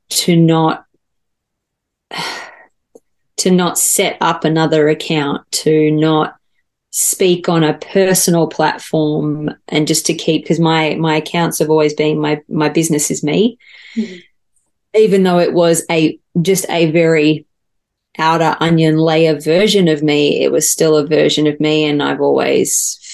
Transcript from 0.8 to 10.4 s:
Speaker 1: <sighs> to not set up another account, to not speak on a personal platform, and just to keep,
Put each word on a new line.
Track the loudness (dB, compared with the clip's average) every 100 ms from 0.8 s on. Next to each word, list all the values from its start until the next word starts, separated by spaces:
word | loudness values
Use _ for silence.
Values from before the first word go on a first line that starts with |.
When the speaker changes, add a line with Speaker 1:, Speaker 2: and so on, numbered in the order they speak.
| -12 _ _ _ _ _ _ _ _ _ _ _ -16
Speaker 1:
<sighs> | -12 -10 -12 -16 -20 -20 _ _ -20 _ _ _ -4
to | 2
not | 2 2 -2
set | -2 0 -2 -2
up | -4 -2
another | 0 0 2 2 2
account, | 0 -2 -2 -2 -6 -8
to | -4 0 2 2
not | 2 2 0 -2 -8 _ _ _ _ _
speak | -6 -4 0 0 0 0
on | 0
a | 0
personal | -2 -2 0 2 2 2 0 0
platform, | -2 -4 -4 -4 -2 -2 -2 -4 -4 -8 -10 -6
and | -4 -2
just | -2 -2
to |
keep, | -4 -2 -2